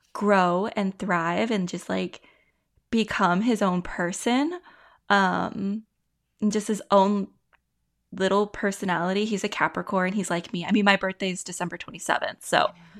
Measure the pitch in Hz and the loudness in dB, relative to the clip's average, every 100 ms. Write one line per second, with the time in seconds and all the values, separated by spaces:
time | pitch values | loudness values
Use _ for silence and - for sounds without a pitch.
0 | _ - 202 202 180 175 214 - 196 190 | _ -2 2 4 4 2 -2 -2 -4 -2
1 | 202 175 165 175 226 214 180 175 - 185 | -2 0 0 0 0 0 -2 -6 -4 -4
2 | 180 - _ _ _ _ _ _ _ 226 | -4 -8 _ _ _ _ _ _ _ 0
3 | 214 - 185 180 233 220 196 180 175 - | 0 2 2 4 2 2 2 0 -2 -4
4 | 175 - 240 254 302 359 - - - _ | -4 -2 0 2 0 -2 -12 -20 -20 _
5 | - 202 190 185 - - 196 214 220 _ | 0 2 4 0 -4 -4 -6 -6 -10 _
6 | _ _ _ _ 214 214 208 208 - 202 | _ _ _ _ 0 0 0 -4 4 4
7 | 190 202 196 _ _ _ _ _ _ _ | 6 2 -4 _ _ _ _ _ _ _
8 | _ 185 190 196 208 - 202 190 196 170 | _ -2 2 2 0 -2 -4 -2 -2 -2
9 | 175 196 220 202 208 - 156 - 175 190 | 0 0 0 -2 -4 -2 -2 -2 -4 0
10 | 185 208 180 170 165 180 165 208 202 196 | 0 -2 -2 -4 -4 -6 0 2 4 4
11 | 190 190 190 180 - 175 175 170 - - | 2 -4 -6 -6 -8 -8 -8 -8 -14 -8
12 | - - - - - 165 - - - | -2 -2 -2 -8 -2 0 0 -2 -20